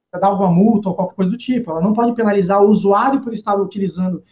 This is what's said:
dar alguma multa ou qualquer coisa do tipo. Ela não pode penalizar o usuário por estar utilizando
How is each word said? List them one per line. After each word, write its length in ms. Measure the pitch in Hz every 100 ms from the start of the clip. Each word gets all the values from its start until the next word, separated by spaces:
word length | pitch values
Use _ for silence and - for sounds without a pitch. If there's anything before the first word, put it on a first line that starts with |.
| _
dar 160 | - 196
alguma 240 | 190 190
multa 360 | 170 214 214 190
ou 60 |
qualquer 220 | 175 185 -
coisa 140 | 185
do 40 | 240
tipo. 360 | - 254 -
Ela 80 | 160
não 120 | 190
pode 220 | 214 233
penalizar 480 | 233 214 196 180 196
o 60 | 202
usuário 520 | 196 190 202 254 277
por 120 | 240
estar 240 | 220 214 196
utilizando 640 | 190 202 190 165 185 165 -